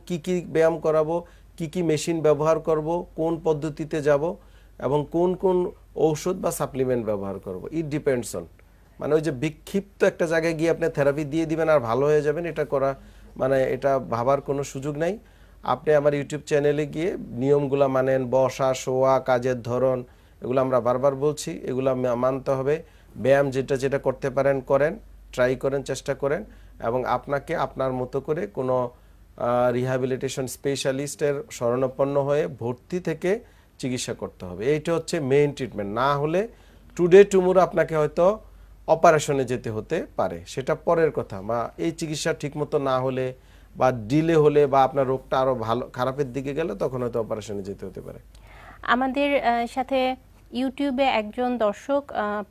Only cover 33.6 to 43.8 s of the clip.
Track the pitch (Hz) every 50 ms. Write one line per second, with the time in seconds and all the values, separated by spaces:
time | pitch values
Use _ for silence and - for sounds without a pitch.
33.6 | _ _ _ - - 127 127 120 - - 110 - 107 92 - - - 90 87 87
34.6 | 107 135 151 156 151 170 170 165 165 - - 170 143 127 135 143 147 143 135 -
35.6 | 131 104 98 101 101 98 104 117 131 139 143 143 143 156 165 185 220 233 - -
36.6 | - - - - - - - - 175 170 170 196 202 202 196 190 180 180 185 185
37.6 | 175 165 - 165 160 151 160 156 151 147 - - 170 190 214 220 - - - -
38.6 | - - - - - - 160 156 - 170 156 151 151 - 143 135 127 113 127 -
39.6 | - 123 107 110 110 - 156 185 285 - - - 107 92 90 85 92 - - 139
40.6 | 131 - 156 - - - 170 165 160 151 - 139 113 - 107 95 95 107 117 117
41.6 | 113 - - - 165 170 151 - 170 151 156 151 - 165 156 - - 143 147 151
42.6 | 147 139 - 147 139 135 131 127 127 131 127 127 131 131 127 - - - - -
43.6 | - - - 95